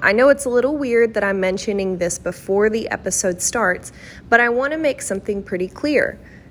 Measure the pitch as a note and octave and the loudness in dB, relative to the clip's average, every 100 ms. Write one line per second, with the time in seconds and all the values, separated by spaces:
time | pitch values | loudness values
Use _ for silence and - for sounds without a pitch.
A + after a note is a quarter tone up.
0 | - G#3+ C4+ C#4 B3+ A#3+ B3+ D4+ C4 A#3 | 0 4 4 4 0 0 0 -2 0 2
1 | A#3 A3 G3+ G3 F#3 G3 - G3+ F#3+ F3+ | 2 0 -2 0 0 -2 -2 -2 -2 -2
2 | F3 - F3+ F3+ - G3 G#3+ A3 - - | -4 -4 -8 -8 -2 2 2 0 -4 -6
3 | G3 - F#3+ F3+ - A#3+ F#3+ F3 - - | -4 -2 -2 -2 -4 0 0 0 -6 -20
4 | - - - A#3 A#3+ A#3+ C#4 D#4+ D4+ C4+ | -20 -16 2 4 4 2 -2 0 -2 -2
5 | - G3 - G3+ G3 F3+ F#3 - G3 C4 | -4 -6 -4 -6 -4 -6 -6 -4 0 2
6 | - - - - - | 2 -2 -16 -20 -20